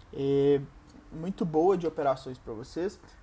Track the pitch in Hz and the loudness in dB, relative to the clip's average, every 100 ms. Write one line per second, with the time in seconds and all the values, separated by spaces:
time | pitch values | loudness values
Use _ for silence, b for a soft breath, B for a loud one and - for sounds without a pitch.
0 | - - 139 139 139 143 139 - - - | -14 -4 0 4 4 4 0 -16 -20 -20
1 | - 160 170 - 180 156 180 185 165 156 | -16 -10 -8 -4 0 2 4 2 0 -2
2 | 139 131 135 127 - 110 131 165 180 - | 0 -2 -6 -14 -12 -12 -10 -6 -6 -8
3 | B B | B B